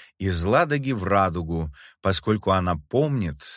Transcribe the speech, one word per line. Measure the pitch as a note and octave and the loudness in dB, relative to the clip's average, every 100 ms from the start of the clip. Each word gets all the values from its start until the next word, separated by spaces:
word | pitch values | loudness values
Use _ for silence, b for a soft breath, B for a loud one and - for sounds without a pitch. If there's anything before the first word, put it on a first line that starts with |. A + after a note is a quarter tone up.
| B - | B -6
«из | G2 E2+ | -2 0
Ладоги | F#2 C3+ E3 D3 C3+ | 2 2 2 0 -2
в | A#2 F#2 | -4 0
Радугу, | G2+ F#2+ E2+ D#2+ E2 D#2+ B B B | 2 2 0 -4 -4 -4 B B B
поскольку | G2 F#2 - G#2+ G2 | -2 0 0 0 2
она | F#2+ F2+ E2 | 0 2 -2
помнит, | - B2 D3+ C3+ E2+ C#2+ - | -2 0 0 0 -4 -6 -14